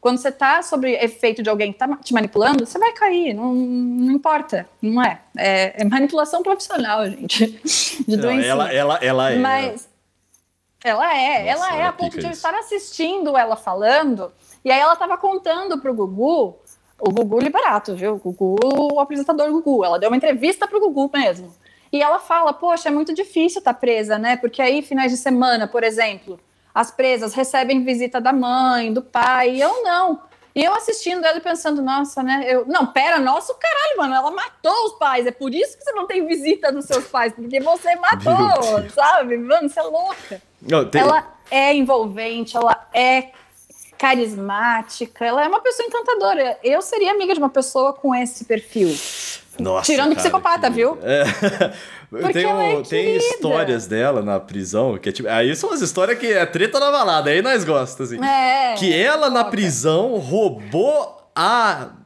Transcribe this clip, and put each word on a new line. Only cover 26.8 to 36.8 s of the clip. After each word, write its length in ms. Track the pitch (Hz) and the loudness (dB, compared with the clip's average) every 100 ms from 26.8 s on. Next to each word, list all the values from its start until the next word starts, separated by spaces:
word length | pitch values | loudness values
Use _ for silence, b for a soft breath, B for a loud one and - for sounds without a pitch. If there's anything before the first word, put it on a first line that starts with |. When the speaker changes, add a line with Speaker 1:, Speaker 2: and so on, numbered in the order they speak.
| 226 | -2
Speaker 1:
presas 420 | - 262 247 220 | 0 2 2 -2
recebem 500 | 240 262 269 254 269 | -2 0 0 2 0
visita 360 | 247 240 247 247 | 0 -2 -2 -2
da 140 | 240 | 0
mãe, 580 | 269 247 254 262 247 226 | 0 0 2 2 2 0
do 80 | 220 | -4
pai, 520 | 254 240 240 254 254 254 | -2 0 2 4 2 2
e 40 | |
eu 200 | 294 480 | 0 0
não." 380 | 427 349 370 311 b b b | 0 2 0 -2 b b b
E 80 | - | 0
eu 120 | 320 | 0
assistindo 500 | 427 440 440 339 359 | 0 -2 -6 -4 0
ela 140 | 320 330 | 0 0
e 20 | |
pensando, 400 | 330 330 320 294 | -4 -4 -4 -2
"Nossa, 420 | 262 269 285 - | -2 -2 -2 -4
né?" 220 | 254 269 254 | -2 -2 0
Eu, 200 | 254 240 | 0 0
"Não, 180 | 339 269 | 0 0
pera, 320 | 269 294 330 | 0 2 2
nossa, 340 | 262 294 - | 2 0 -2
o 40 | 508 | -4
caralho, 400 | 659 587 622 508 | -2 0 0 0
mano, 180 | 285 | 0
ela 160 | 262 277 | 0 -2
matou 540 | 359 480 _ 320 427 440 | -4 -10 _ 0 0 -2
os 60 | - | 0
pais. 280 | 285 254 240 | 0 2 -2
É 40 | |
por 240 | 240 269 | -4 -6
isso 240 | 285 571 - | -2 -4 -4
que 60 | |
você 80 | - | -6
não 140 | 427 381 | -6 -4
tem 200 | 381 320 | -4 -2
visita 440 | 330 285 392 294 | -2 0 0 0
dos 140 | 277 | -2